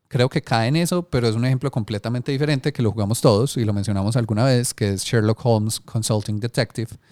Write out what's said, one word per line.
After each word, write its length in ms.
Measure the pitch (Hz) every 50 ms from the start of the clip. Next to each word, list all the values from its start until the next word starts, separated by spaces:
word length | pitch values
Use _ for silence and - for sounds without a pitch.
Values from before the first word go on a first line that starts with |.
| _ _
creo 200 | - 120 123 127
que 120 | - 156
cae 260 | - - 127 113 113 123
en 60 | 147
eso, 280 | 165 175 160 180 175 175 -
pero 180 | - 127 120 113
es 80 | 107
un 80 | 117 120
ejemplo 260 | 131 131 127 143 135
completamente 600 | - 123 104 - 110 101 - 113 117 123 113 -
diferente 400 | 139 131 151 147 147 131 - 151
que 100 | - - 117
lo 80 | 104
jugamos 280 | 95 113 101 98 117 -
todos 380 | - 131 104 98 127 139 - 131
y 80 | 113
lo 80 | 104 104
mencionamos 420 | 101 101 107 101 98 98 104 113
alguna 300 | 123 113 107 107 104 127
vez, 280 | 135 127 120 120 - -
que 200 | - 110 101 98
es 100 | 95 -
Sherlock 400 | - - 117 107 107 110 - -
Holmes 360 | 123 113 107 107 110 - -
Consulting 600 | - - - 113 107 - 110 104 - - 104 104
Detective, 500 | 113 117 - - - - - - 110 - - - _ _